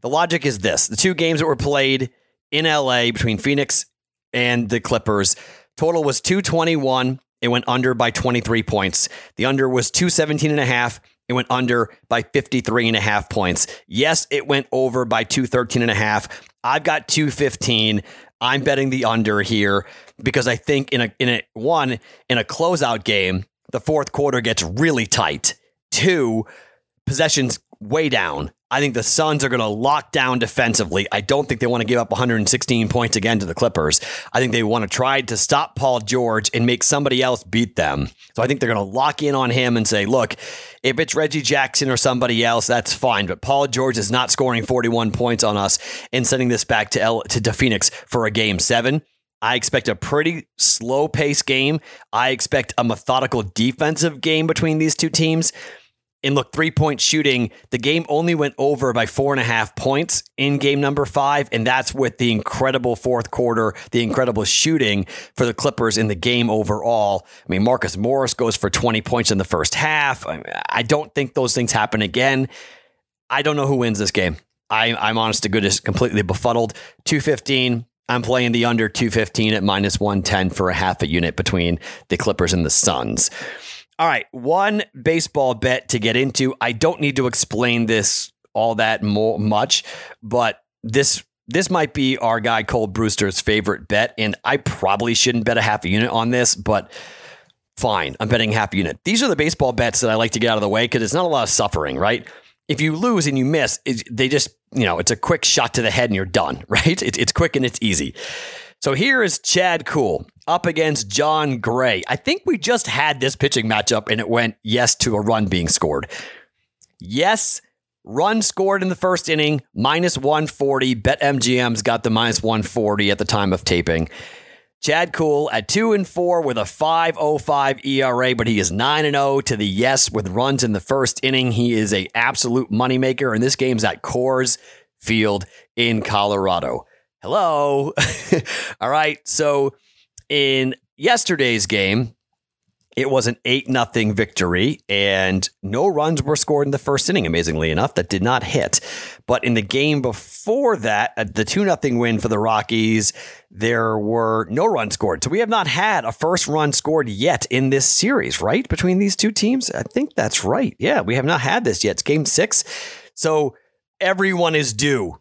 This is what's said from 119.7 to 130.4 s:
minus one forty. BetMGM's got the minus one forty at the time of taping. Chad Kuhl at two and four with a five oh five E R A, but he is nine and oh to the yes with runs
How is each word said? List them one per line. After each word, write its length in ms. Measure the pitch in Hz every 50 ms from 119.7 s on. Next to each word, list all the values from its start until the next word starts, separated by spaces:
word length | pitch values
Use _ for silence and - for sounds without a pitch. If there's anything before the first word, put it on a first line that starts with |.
| _
minus 420 | - 110 135 151 165 175 175 -
one 300 | 135 131 143 151 156 156
forty. 480 | 151 - - 139 139 139 135 131 131 127
BetMGM's 880 | 113 101 127 139 - - 143 143 135 113 123 127 123 123 120 117 107
got 220 | 104 120 117 113 -
the 60 | 120
minus 320 | 110 110 117 117 110 -
one 200 | - 110 113 110
forty 480 | 101 - - 120 110 104 104 101 104 101
at 80 | 101 101
the 80 | 104
time 260 | - - 107 101 98
of 120 | 92 90 -
taping. 440 | - 92 87 82 - 82 80 80 - - - - - - - - - - - _ _ _ _
Chad 320 | - 151 147 160 175 -
Kuhl 380 | - - 160 156 147 143 151 139
at 160 | - 113 104 -
two 240 | - 202 220 226
and 160 | 214 202 190 -
four 320 | - 175 175 175 180 170
with 160 | 160 139 123
a 80 | 113 101
five 540 | 101 - - 151 156 165 165 165 165 160 170
oh 160 | 151 151 151
five 480 | 143 - - 147 139 139 135 139 135 -
E 160 | 139 139 135
R 240 | 135 131 123 120 127
A, 80 | 127
but 140 | 127 117 113
he 120 | 113 113 101
is 140 | 92 85
nine 320 | 85 101 120 135 151 151 151
and 100 | 147 143
oh 280 | 139 139 139 139 139
to 160 | 135 - 120 104
the 80 | 104
yes 440 | 101 95 98 117 127 135 127 - -
with 180 | - 110 101 92
runs 360 | 90 110